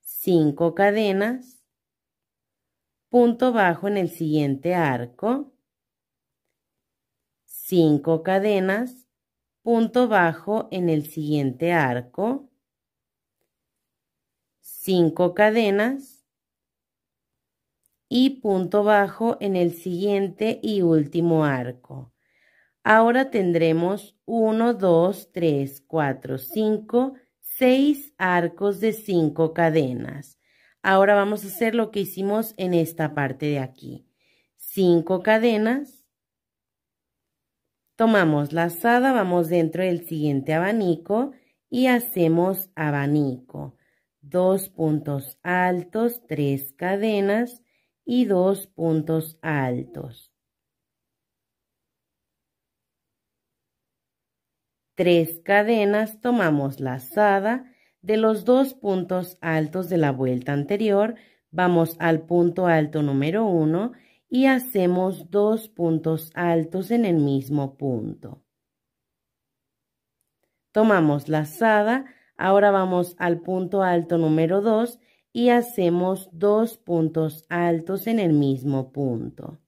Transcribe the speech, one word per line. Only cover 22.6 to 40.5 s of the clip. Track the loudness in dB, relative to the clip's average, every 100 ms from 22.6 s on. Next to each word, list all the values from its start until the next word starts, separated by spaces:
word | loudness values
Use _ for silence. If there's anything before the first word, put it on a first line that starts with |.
| _ _
Ahora | 4 4 6 2 0
tendremos | 0 0 2 2 2 0 -4 -10 _
uno, | -6 0 0 2 0
dos, | 2 4 4 4 -2 -10
tres, | -2 0 0 -4 -10
cuatro, | _ -2 -2 -4 -8 -10
cinco, | -8 -4 -2 -2 -2 -2 -2 -6 _ _
seis | -18 0 2 4 2 0 -6 _
arcos | 0 0 0 -2 -4 -2
de | -2
cinco | -4 -2 0 0 0 -2
cadenas. | 2 2 2 0 -4 -10 -14 -18 _ _ _ _ _
Ahora | 2 4 6 4
vamos | 2 -4
a | -8
hacer | -4 -2
lo | 0 -4
que | -4
hicimos | -6 -6 -4 -2 -4 -6
en | 0
esta | 0 0 -4 -6
parte | -2 -4 -4 -4
de | -4
aquí. | -6 _ -18 -18 _ _ _ _ _
Cinco | _ -12 0 4 4 2 -2
cadenas. | 2 2 2 0 0 -2 -6 -18 _ _ _ _ _ _ _ _ _ _ _ _ _ _ _ _ _ _ _ _
Tomamos | 2 4 4 2 0
lazada, | -2 -2 0 2 2 2
vamos | 2 0 0 2
dentro | 0 0 0
del | -2 -2 -4
siguiente | -4 -2 -2 -2